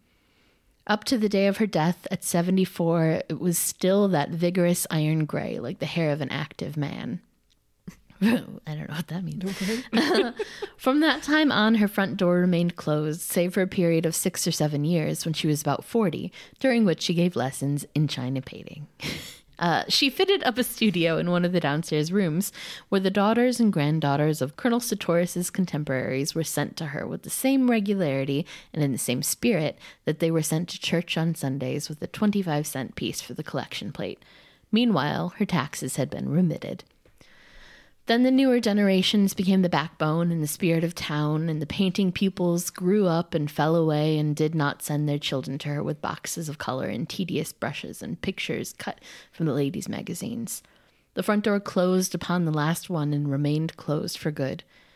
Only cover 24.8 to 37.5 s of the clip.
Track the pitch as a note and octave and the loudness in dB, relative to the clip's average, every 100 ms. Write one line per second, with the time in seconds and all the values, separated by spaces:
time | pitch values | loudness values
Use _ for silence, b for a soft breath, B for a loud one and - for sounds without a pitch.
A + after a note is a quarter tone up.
24.8 | - G3+ - E3+ F3 F3 F3+ - F3+ D3 | 0 -2 0 2 0 -2 -4 -2 -2 -2
25.8 | D3 C3 - C3 D3 D#3+ D#3 - D3 - | -2 -2 -2 -2 -2 -2 -2 -2 -4 -6
26.8 | D3+ C#3+ - - - - C4+ C4+ B3+ A3+ | -8 -6 -6 -8 -8 -2 2 2 4 2
27.8 | G3+ G3 D#3+ C3+ C3+ C#3 B B B - | 2 0 0 0 0 -2 B B B 0
28.8 | C#3+ A2 - B2 - - A#3+ F#3 D#3 - | 0 0 -2 -2 -2 0 0 2 0 -6
29.8 | B B - D#3 E3 E3 D#3 D#3+ F3 - | B B -6 0 0 0 0 -2 -4 -8
30.8 | - E3+ - - E3 D#3+ C3+ C#3 B2+ C3+ | -2 -2 -2 -2 -2 -2 -4 -4 -4 -6
31.8 | - D3+ F3+ - G#3 G3+ F3+ D3 D3+ C3 | -8 -10 -10 -2 0 0 0 -2 -2 -6
32.8 | B2 - - - - A#2+ - C3+ - - | -8 -6 -6 -6 -10 -12 -6 -6 -6 -8
33.8 | G2+ - F#2+ - b b b b _ G#3+ | -10 -8 -8 -10 b b b b _ 2
34.8 | B3 E3+ C#3+ - F3 - G#3 E3+ C3+ - | 4 2 2 0 -4 -4 0 0 -2 -4
35.8 | C3 - C3+ - C3 D3 F3 - - - | -6 -2 -4 -4 -2 2 2 0 -8 -10
36.8 | - _ B B B B B | -14 _ B B B B B